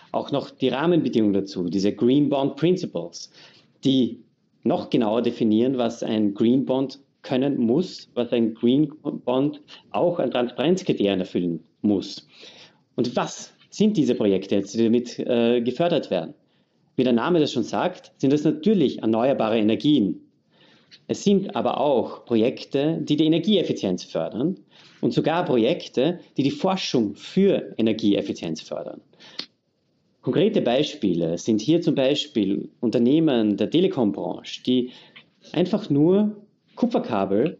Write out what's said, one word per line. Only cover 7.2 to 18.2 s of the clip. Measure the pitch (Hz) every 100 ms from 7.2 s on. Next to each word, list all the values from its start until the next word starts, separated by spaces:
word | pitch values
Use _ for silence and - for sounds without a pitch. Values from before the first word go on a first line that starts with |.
können | - 127 143 135
muss, | 113 139 185 - -
was | - 120
ein | 123 113
Green | 113 117 131 147 - 147 - -
Bond | 131 143 147 - - _
auch | 101 170 175
an | 135
Transparenzkriterien | 123 123 - 139 185 - 123 101 95
erfüllen | 92 101 87 82 - _
muss. | 107 95 - - - - - - - _ _
Und | - 123
was | 202 165 - - _ _
sind | - 214 208
diese | 123
Projekte | 120 107 92 98
jetzt, | 101 98
die | 113
damit, | 113 120 120 -
äh, | - 120 117 123
gefördert | 117 123 170 151 -
werden? | 92 82 - _ _ _ _ _ -
Wie |
der | 127
Name | 117 135 175
das | 143
schon | 123
sagt, | 104 101 165 - -
sind | _